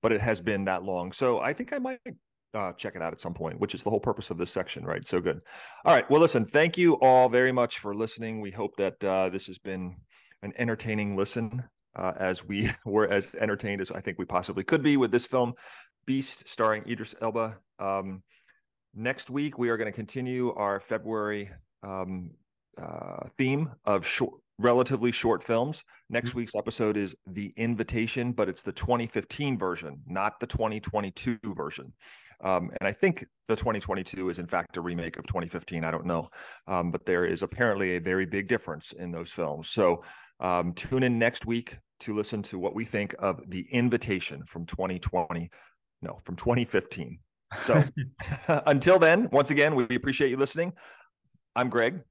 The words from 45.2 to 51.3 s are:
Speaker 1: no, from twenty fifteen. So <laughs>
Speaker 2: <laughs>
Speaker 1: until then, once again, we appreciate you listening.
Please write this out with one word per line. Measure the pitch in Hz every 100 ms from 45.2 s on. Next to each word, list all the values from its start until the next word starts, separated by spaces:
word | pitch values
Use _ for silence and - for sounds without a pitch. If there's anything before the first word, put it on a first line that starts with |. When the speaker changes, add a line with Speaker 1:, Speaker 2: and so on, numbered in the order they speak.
| 80 85 85 - _ _ _ _
Speaker 1:
no, | - -
from | - 90
twenty | 117 120 120
fifteen. | 101 - - 65 - _ _ _ -
So | - 156 143 - 135
<laughs> | - - 143 -
Speaker 2:
<laughs> | 151 -
Speaker 1:
until | 143 151 185
then, | 160 175 247
once | 135 139
again, | 147 147
we | 147 120 123
appreciate | 139 131 139
you | 131
listening. | 135 160 175 - - - _ _ _